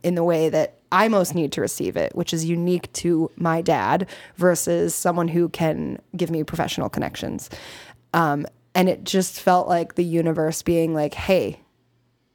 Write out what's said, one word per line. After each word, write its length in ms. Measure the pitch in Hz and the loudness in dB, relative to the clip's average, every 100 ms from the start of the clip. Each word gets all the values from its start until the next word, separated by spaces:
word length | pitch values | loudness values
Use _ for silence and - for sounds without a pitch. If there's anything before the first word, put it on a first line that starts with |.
in 120 | 175 | -2
the 100 | 175 | 0
way 240 | 170 165 160 | 2 4 4
that 240 | 156 151 - - | 2 0 -4 -2
I 160 | 185 220 | 2 4
most 260 | 214 175 | 4 2
need 180 | 175 151 | 0 -2
to 80 | - | -2
receive 360 | 104 - 90 90 | -4 -2 -4 -2
it, 180 | 78 | -2
which 180 | - - | -2 -4
is 120 | 165 | -2
unique 480 | 165 170 175 175 - | -2 0 0 0 -2
to 360 | - 175 165 165 - | -4 0 0 0 -2
my 240 | 175 165 | 0 0
dad 440 | 170 147 98 143 196 - - - | 2 2 2 0 0 -10 -18 0
versus 580 | 180 170 - 170 170 | 2 2 0 0 0
someone 340 | - 175 175 165 | -2 0 0 0
who 200 | 165 170 | 0 0
can 500 | - 160 156 151 - - 175 | 0 -2 0 -4 -8 -10 -6
give 140 | 160 | -4
me 140 | 165 | -2
professional 440 | 156 165 - - - | -4 -4 -4 -2 -4
connections. 600 | - - - - - - - - - - - _ | -4 -6 -6 -8 -8 -10 -16 -18 -18 -20 -20 _
Um, 320 | 165 160 143 143 _ _ | 0 0 0 -6 _ _
and 140 | - 185 | 2 2
it 160 | - | 2
just 360 | - 190 185 - | 0 0 0 0
felt 280 | - 180 - | 2 4 4
like 260 | 175 170 - | 0 0 -2
the 80 | |
universe 580 | 175 165 165 156 156 165 | 0 2 2 2 0 -2
being 320 | - 170 165 | 0 2 2
like, 200 | 160 151 | 0 -2
"Hey, 460 | - - 185 104 - _ _ _ _ _ _ _ | -4 0 0 0 -6 _ _ _ _ _ _ _